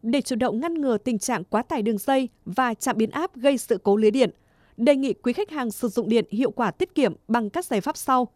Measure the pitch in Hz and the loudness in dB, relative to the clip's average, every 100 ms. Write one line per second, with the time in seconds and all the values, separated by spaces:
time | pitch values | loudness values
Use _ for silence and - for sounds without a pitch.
0 | 226 277 - 240 247 220 330 339 277 214 | 0 -2 0 0 0 0 -4 -2 0 0
1 | - 226 - 226 185 220 - 294 214 214 | 0 -4 -2 -4 -2 -4 -2 -2 0 -2
2 | - 269 254 _ - 185 254 220 - 220 | 0 0 0 _ -8 -2 -2 -2 -4 0
3 | 220 - 359 - 262 269 - 208 - 202 | -2 -2 -6 0 0 0 -2 -2 2 4
4 | 214 226 226 - _ _ _ - 240 277 | 4 4 0 0 _ _ _ 0 4 4
5 | 269 - 240 247 415 302 240 - 247 196 | 2 -2 -2 -2 -4 -4 -6 -4 -4 -2
6 | 208 233 - 208 254 - 220 - 381 - | 0 0 0 -2 -2 0 -4 -2 -2 2
7 | 240 - - 233 214 320 370 220 226 311 | 0 0 -2 -2 -2 -6 -2 -4 -2 -6
8 | - 262 247 | 0 0 0